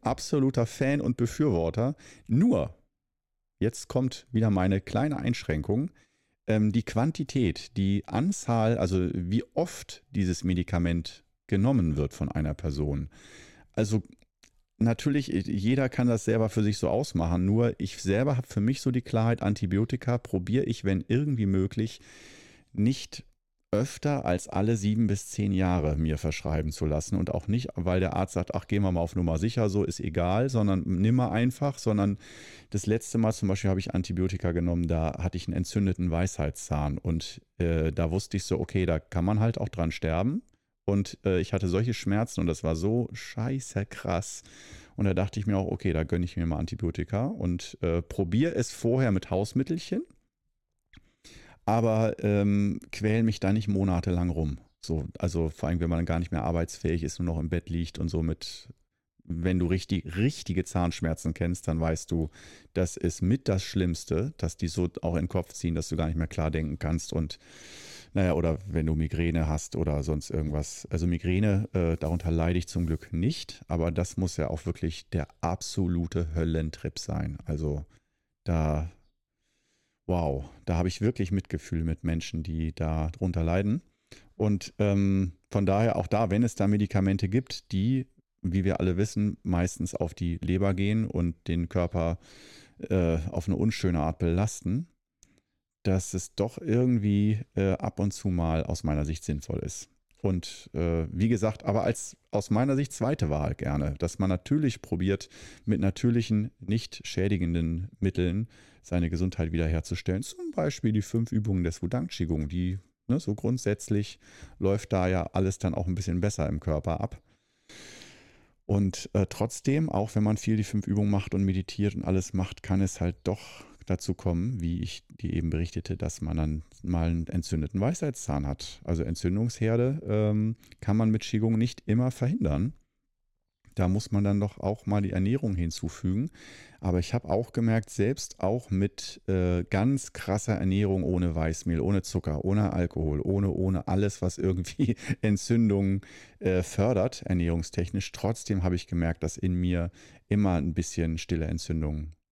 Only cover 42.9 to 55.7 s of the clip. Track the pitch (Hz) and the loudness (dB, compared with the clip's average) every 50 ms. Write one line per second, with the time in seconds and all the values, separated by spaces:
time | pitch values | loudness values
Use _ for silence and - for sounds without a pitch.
42.9 | 113 120 120 - - 113 - - - - 110 127 135 135 123 - - 95 98 - | 0 0 -2 -4 -6 -12 -14 -10 -8 -6 -4 -4 -4 -4 -6 -6 -4 -4 -4 -4
43.9 | - - - 92 90 85 110 - - - - - - - - - - - - - | -8 -8 -4 -2 -2 -2 -2 -4 -10 -16 -18 -20 -20 -20 -20 -20 -20 -20 -20 -10
44.9 | - - 101 98 92 90 98 101 - 110 98 107 101 95 95 - - - - 95 | -4 0 2 2 2 2 0 0 -2 -2 0 0 2 2 2 0 -2 -2 0 0
45.9 | 78 80 80 78 - 87 90 85 - 85 85 82 76 76 76 - - - - 85 | 0 0 0 0 0 0 0 -2 -2 -2 -2 0 0 -2 -2 -4 -4 -4 -4 -4
46.9 | 80 - 85 - 95 101 123 139 233 - - 90 87 90 - - - - - 85 | -2 -4 -4 -4 -2 -2 -2 -2 -4 -4 -2 -2 -2 -4 -6 -10 -10 -4 -2 0
47.9 | 82 85 82 - - - 98 85 90 117 147 170 - - 120 - - - - 117 | 0 0 -2 -2 -2 -2 -2 0 2 2 2 2 0 -2 -4 -4 -4 -4 0 0
48.9 | 123 131 135 117 98 92 - - - 92 104 - - 127 135 - 165 175 - - | 2 2 2 2 2 0 0 -2 -2 -2 -2 0 -2 -2 -2 -2 -2 -4 -4 -4
49.9 | 180 226 349 - - _ _ _ _ _ _ _ _ _ _ _ _ _ _ _ | -4 -4 -4 -6 -12 _ _ _ _ _ _ _ _ _ _ _ _ _ _ _
50.9 | - - _ _ _ _ - - - - - - - - - - 107 117 117 113 | -20 -20 _ _ _ _ -20 -20 -20 -20 -20 -20 -18 -6 -2 0 2 4 4 4
51.9 | 110 110 113 110 - - - 104 104 101 101 101 101 101 101 101 85 - - - | 4 4 4 2 0 0 2 2 4 4 4 4 4 4 4 2 0 -2 -6 -12
52.9 | - - 104 107 107 117 113 110 104 - - 95 104 110 104 101 101 95 101 98 | -6 -2 0 2 4 4 4 2 2 2 2 2 2 2 2 2 2 2 4 2
53.9 | 90 87 - 98 87 87 87 90 80 80 80 73 71 - - _ _ _ - - | 2 2 2 2 2 2 2 2 2 0 0 0 -2 -4 -10 _ _ _ -6 -4
54.9 | 82 78 69 - - - - 85 82 85 82 80 - - - 76 | -2 -2 -2 -6 -6 -2 -2 0 0 0 0 0 -2 -2 -2 0